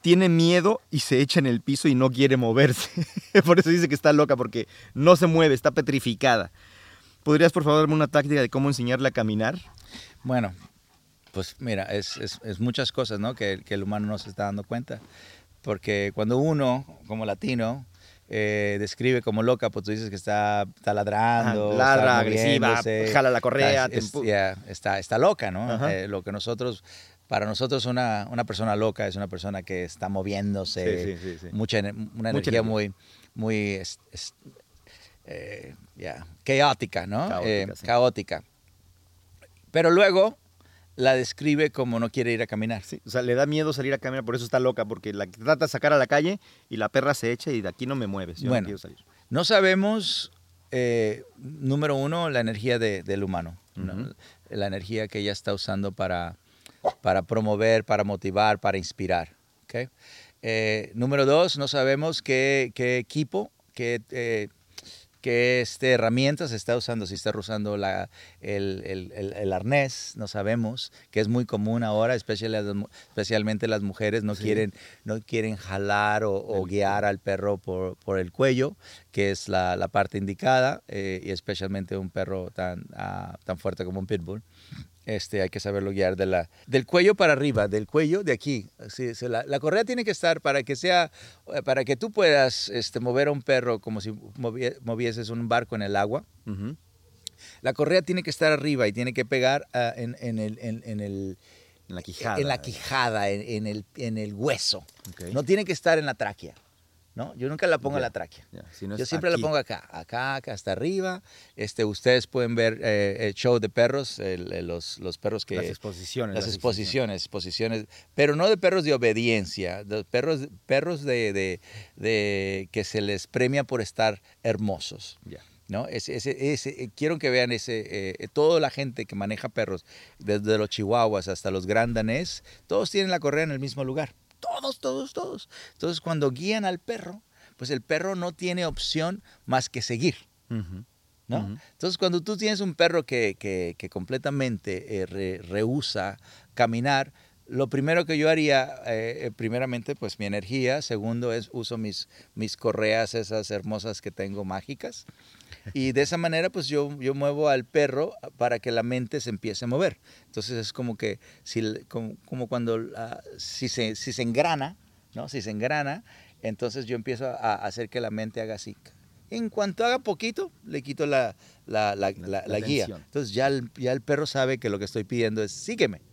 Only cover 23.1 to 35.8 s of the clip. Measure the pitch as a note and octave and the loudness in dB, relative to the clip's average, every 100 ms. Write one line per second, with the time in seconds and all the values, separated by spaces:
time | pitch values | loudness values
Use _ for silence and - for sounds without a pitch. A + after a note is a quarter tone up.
23.1 | C#3 C3 A#2+ B2 B2+ C#3 C3+ B2+ A#2+ G#2+ | 4 6 4 2 4 4 4 2 0 -2
24.1 | C#3+ A#2 G2+ F#2+ F#2+ G2+ G2 G#2 G2 F#2+ | -2 2 2 2 -2 -12 -6 -2 -2 0
25.1 | A2+ E3+ G#3+ G#2+ F#2 A#2+ A2+ C#3+ F#2+ G2 | 2 4 2 -4 -4 -2 -2 0 -2 -4
26.1 | G2 F2+ G2+ A2+ A2+ B2 G#2+ - - - | -6 -6 -6 -6 -4 -4 -6 -14 -20 -20
27.1 | _ _ G#2 G#2 G#2+ B2+ C3+ A#2 B2 B2 | _ _ -2 -2 -2 0 0 0 0 0
28.1 | G#2 G2+ A#2 A2+ F#2+ A2 G#2 A2 - G#2 | -2 -4 -4 -4 -2 0 2 0 0 -6
29.1 | F#2 G2 F2+ G2 G2 E2+ F#2 F2 - G2 | -4 -6 -6 -6 -8 -6 -6 -6 -6 -4
30.1 | G2 F#2+ G2 G2+ G2 F2+ F#2 F2+ F2 F#2 | -2 -2 -2 0 -2 -2 -2 0 0 -2
31.1 | E2+ F#2 E2 F2+ G#2 A2 A2 G2+ A2 G#2+ | -6 -8 -10 -8 -4 0 0 -2 -6 -10
32.1 | A2+ A2+ C#3 C#3+ A#2 A2 G#2+ G#2 G2 _ | -6 -2 0 2 2 2 0 -2 -6 _
33.1 | - _ - A2 G#2+ G#2 G2 F2+ - _ | -20 _ -4 -2 0 -2 -4 -8 -14 _
34.1 | - - _ - - _ _ _ - - | -14 -14 _ -20 -20 _ _ _ -20 -20
35.1 | _ - - - - C2+ - | _ -16 -14 -12 -14 -16 -20